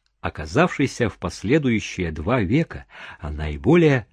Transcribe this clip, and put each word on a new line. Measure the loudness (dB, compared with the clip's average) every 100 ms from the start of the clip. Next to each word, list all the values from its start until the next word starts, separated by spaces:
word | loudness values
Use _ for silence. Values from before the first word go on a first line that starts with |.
| _ _
оказавшийся | -10 -8 -2 2 2 2 -2 0 -4
в | -4
последующие | -8 -6 0 2 2 0 -2 -6 -6
два | -4 -2 0
века | 2 0 0 -6 -16 -18 -18 -12
наиболее | -8 -6 -6 -2 4 6 6 4 -2